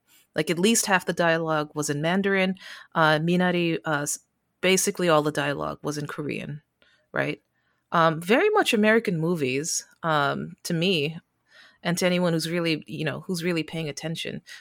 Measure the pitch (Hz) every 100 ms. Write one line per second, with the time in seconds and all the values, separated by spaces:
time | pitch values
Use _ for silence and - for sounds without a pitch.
0 | _ _ _ 151 156 165 202 233 - 185
1 | - 175 170 165 160 156 151 151 151 143
2 | 160 190 196 196 190 185 - - - 170
3 | 156 151 165 180 180 175 170 160 - 143
4 | 147 - _ _ _ _ 185 185 202 196
5 | 180 151 147 147 143 147 151 - 156 147
6 | 147 - 143 - - 147 - _ _ _
7 | _ - 143 - _ _ _ _ _ 175
8 | 165 156 175 262 415 427 - 220 214 226
9 | 220 165 160 175 131 131 165 - - _
10 | 165 151 139 139 156 - - 165 180 170
11 | 143 160 - _ _ - - _ 175 170
12 | 180 180 180 165 160 175 165 151 - 156
13 | 156 135 165 175 175 165 156 160 151 -
14 | 160 160 - - - -